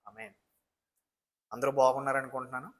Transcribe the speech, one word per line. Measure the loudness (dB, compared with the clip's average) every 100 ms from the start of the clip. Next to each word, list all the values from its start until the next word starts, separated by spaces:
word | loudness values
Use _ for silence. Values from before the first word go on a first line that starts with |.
| -18
ఆమేన్. | -16 -16 _ _ _ _ _ _ _ _ _ _ _ _
అందరూ | -2 0
బాగున్నారనుకుంటున్నాను. | 6 4 4 0 -2 -2 -8 -8 -10 -10